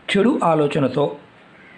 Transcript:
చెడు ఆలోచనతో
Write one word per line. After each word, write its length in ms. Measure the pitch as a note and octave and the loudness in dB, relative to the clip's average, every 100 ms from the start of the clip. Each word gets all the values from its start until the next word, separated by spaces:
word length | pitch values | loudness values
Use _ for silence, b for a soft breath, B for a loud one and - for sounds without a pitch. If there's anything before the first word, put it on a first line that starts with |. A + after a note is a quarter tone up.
| - G3 | -2 0
చెడు 240 | A3 - | 2 2
ఆలోచనతో 720 | F3 D#3 C#3+ D#3 C3 C3+ - - - - - - - | 0 2 0 0 -2 0 -4 -6 -18 -20 -20 -20 -20